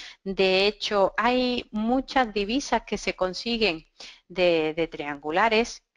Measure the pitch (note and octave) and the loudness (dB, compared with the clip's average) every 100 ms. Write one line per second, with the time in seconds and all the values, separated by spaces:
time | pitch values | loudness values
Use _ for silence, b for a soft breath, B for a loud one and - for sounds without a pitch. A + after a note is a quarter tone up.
0 | B B F#3+ F#3+ F#3+ F#3 G3+ G#3 - G#3 | B B -6 0 2 4 2 0 -2 2
1 | F#3+ - A#3 B3+ B3 B3 - G#3+ A3 C4+ | 2 2 0 2 0 -2 -6 -4 0 0
2 | C4 C4+ A#3 G#3 G3+ C4 - A3+ - G#3 | 0 0 0 -2 -2 -4 -2 -4 -2 -4
3 | G3 - F#3 F3+ A#3 A#3 G#3 D#3+ - B | -4 -2 -4 -4 -4 0 0 -2 -10 B
4 | B B _ F3+ F3 E3 D#3 D#3+ D#3+ D#3+ | B B _ 2 4 4 2 -2 -4 -4
5 | D3 C#3+ D3+ F3 A3+ A3 A#3 - _ | -8 -8 -2 2 4 2 0 -6 _